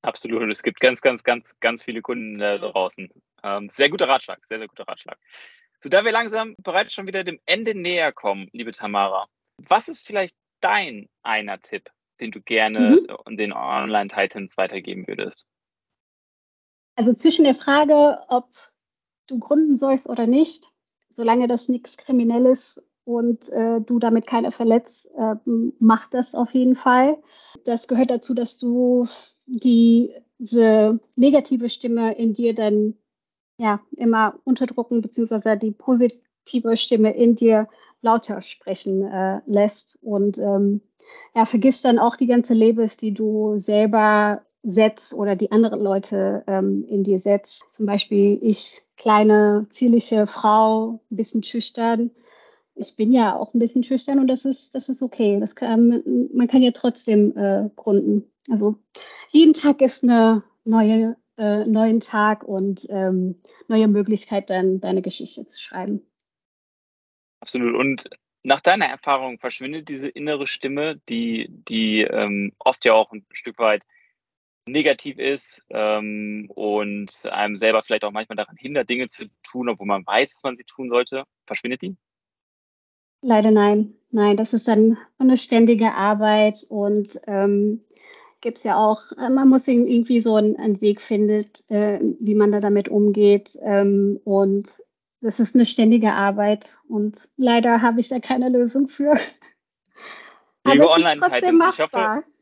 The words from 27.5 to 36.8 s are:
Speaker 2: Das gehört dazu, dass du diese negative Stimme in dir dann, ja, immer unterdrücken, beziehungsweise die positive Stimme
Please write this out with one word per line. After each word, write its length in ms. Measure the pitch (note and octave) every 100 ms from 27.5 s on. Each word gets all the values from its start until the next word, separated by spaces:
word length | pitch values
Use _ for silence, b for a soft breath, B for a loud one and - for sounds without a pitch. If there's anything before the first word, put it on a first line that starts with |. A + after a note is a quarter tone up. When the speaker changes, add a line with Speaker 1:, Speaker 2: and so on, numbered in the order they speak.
| B
Speaker 2:
Das 220 | - A#3 -
gehört 240 | A#3+ B3+
dazu, 240 | A#3+ -
dass 240 | A#3+ A#3 -
du 480 | B3 A#3+ B3 B3 A#3+ B B _ -
diese 1500 | A#3+ B3+ A#3 A#3 A#3 A#3+ - _ _ A#3 A#3 A3+ A3 G#3+ A3 _
negative 560 | - C4+ C#4+ C4+ B3+ A#3+
Stimme 460 | - B3 A#3 A3+ A3+
in 180 | A3+
dir 180 | G#3 A#3
dann, 420 | A3+ G#3+ G#3 G#3+ A3 _ _ _ _ _ -
ja, 220 | A3+ G#3 _ -
immer 420 | A#3 A3 G#3+ -
unterdrücken, 580 | - B3 B3+ B3 A#3 A#3+
beziehungsweise 560 | A3 - A3+ A3 A3 G#3
die 140 | A3
positive 1080 | G#3 - B3 A#3+ A#3+ _ _ - B3 A3+
Stimme 400 | A3+